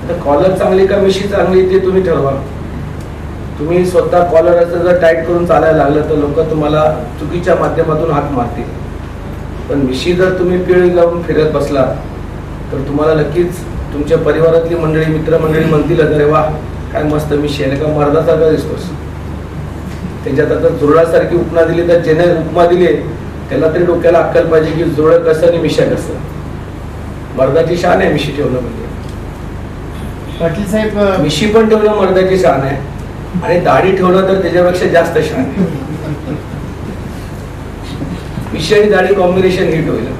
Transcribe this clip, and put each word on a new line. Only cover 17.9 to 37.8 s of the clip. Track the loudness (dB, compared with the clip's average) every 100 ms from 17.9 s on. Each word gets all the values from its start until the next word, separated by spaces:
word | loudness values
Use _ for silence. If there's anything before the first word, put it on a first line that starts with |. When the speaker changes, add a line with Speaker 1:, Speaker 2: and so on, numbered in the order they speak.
| 0 2 2 2 4 4
Speaker 1:
दिसतोस." | 2 -2 -6 -6 -8 -10 -10 -10 -10 -10 -10 -10 -10 -10 -10 -10 -8
त्याच्यात | -2 0 2
आता | 2 2
जुरळासारखी | 2 4 4 4 2 2 0
उपमा | 0 2
दिली, | 2 2 2
तर | 2
ज्याने | 2 2 2 2
उपमा | 0 2 4
दिली, | 4 2 2 -4 -8 -10 -12 -6
त्याला | 0 0
तरी | 2
डोक्याला | 2 2 4 4
अक्कल | 4 2 4
पाहिजे | 2 2
की | 0
जुरळ | 0 2 4 4
कसं | 4 2 2
आणि | 2
मिशा | 0 0
कसं. | 0 -2 -4 -8 -10 -10 -10 -12 -12 -12 -12 -10 -12 -12 -10 0
मर्दाची | 2 2 2 0
शान | 2 2
आहे | 2
मिशी | 0 -2
ठेवणं | -2 -2
म्हणजे. | -2 -6 -8 -10 -10 -10 -10 -12 -12 -12 -10 -12 -12 -12 -10 -10 -10 -10 -4
Speaker 2:
पाटील | -4 -2 -2
साहेब, | 0 0 0
अ, | 0 2
Speaker 1:
मिशी | 0 0 2
पण | 4 4
ठेवणं | 4 4
मर्दाची | 2 2 2 2 2
शान | 2 2
आहे | -2 -4 -6 -10 -10 -12 -8 -6
आणि | 0 0
दाढी | 2 2 2 2
ठेवणं | 4 4
तर | 2 0
त्याच्यापेक्षा | 2 2 2 2 2
जास्त | 2 2 0
शान | 0 -2
आहे. | -4 -2 -2 -4 -8 -8 -8 -8 -6 -8 -8 -10 -10 -10 -10 -10 -10 -10 -10 -12 -12 -12 -12 -12